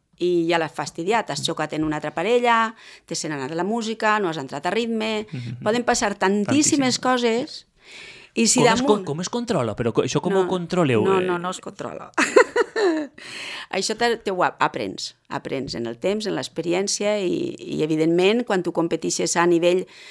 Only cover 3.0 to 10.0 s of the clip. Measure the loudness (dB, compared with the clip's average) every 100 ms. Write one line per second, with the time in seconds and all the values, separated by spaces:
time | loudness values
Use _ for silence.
3 | -10 -8 -6 -6 -4 -4 -2 -2 -4 -2
4 | 0 2 0 -4 -6 -4 -2 -2 -2 -2
5 | -2 -4 -6 -8 -8 -6 0 0 2 0
6 | 0 0 2 2 2 2 2 2 2 0
7 | 0 2 2 0 -4 -10 -20 _ -20 -20
8 | -20 -20 -10 0 2 6 6 4 4 2
9 | 2 -6 -4 -6 -2 0 0 0 0 0